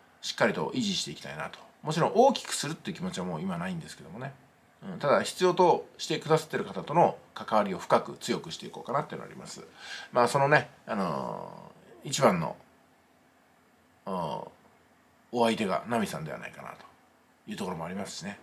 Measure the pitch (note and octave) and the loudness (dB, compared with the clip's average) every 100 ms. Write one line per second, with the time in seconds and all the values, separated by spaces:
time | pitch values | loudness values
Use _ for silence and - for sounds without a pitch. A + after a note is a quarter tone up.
0 | _ _ - - A2+ F2 D2+ B2+ A#2 F2+ | _ _ -8 2 2 2 -2 0 0 -2
1 | - D2+ - D2+ - - - _ D3 D#3+ | -4 -10 -12 -10 -10 -12 -20 _ -4 2
2 | C3+ G#3 C4+ - - - C#3+ D#3+ - D#2+ | 4 8 6 6 -4 -6 -4 -6 -8 -6
3 | F2+ E2+ F2+ D#2+ F#2+ E2 F#2 E2+ D#2 - | -6 -6 -4 -4 -4 -4 -4 -6 -10 -16
4 | D#2 G#2 C3+ - _ _ _ _ - - | -14 -12 -12 -12 _ _ _ _ -12 -2
5 | C#3+ A2 G#3 - F#3 F3 F3 C3+ - - | 4 4 2 2 2 6 6 6 2 -10
6 | - D#3 D3 D#3 - - - - D#3+ D#3 | -4 -2 2 2 2 -6 -4 -6 0 4
7 | C3 - - - G#2+ A2 G2 F#2 - A#2 | 4 2 -12 -12 2 2 2 0 2 2
8 | - - - F#2 E2 - - - - C#3 | 2 -8 -4 -4 -4 -12 -12 -12 -4 -4
9 | D#3 - - - - - - - - - | -4 -8 -12 -14 -14 -14 -16 -18 -14 -14
10 | - B2 A#2+ C#3+ C#3 D3 C3+ - - A2 | -2 2 4 4 6 6 4 -10 -6 -2
11 | F2+ C#2 B1 G1+ G1+ G1+ G1+ - - - | -2 -2 -4 -6 -10 -14 -18 -20 -20 -16
12 | D3+ C#3 B2 F2+ D2+ - - _ _ _ | -6 4 4 4 -2 -8 -18 _ _ _
13 | _ _ _ _ _ _ _ _ _ _ | _ _ _ _ _ _ _ _ _ _
14 | - F#2+ D#2+ A1 - - _ _ _ _ | -6 -4 -4 -6 -10 -18 _ _ _ _
15 | _ _ - A#2+ A#2 A2 G2+ F2+ G2+ A#2 | _ _ -4 2 4 4 0 0 0 -2
16 | G2 D2+ D#2 B1 A#1+ - C2 - - _ | 0 -4 -8 -10 -12 -14 -14 -14 -18 _
17 | _ _ _ _ - G#2 F#2 E2 E2 F#2+ | _ _ _ _ -12 -8 -6 -6 -6 -6
18 | G2 - G2+ G2 | -8 -8 -10 -12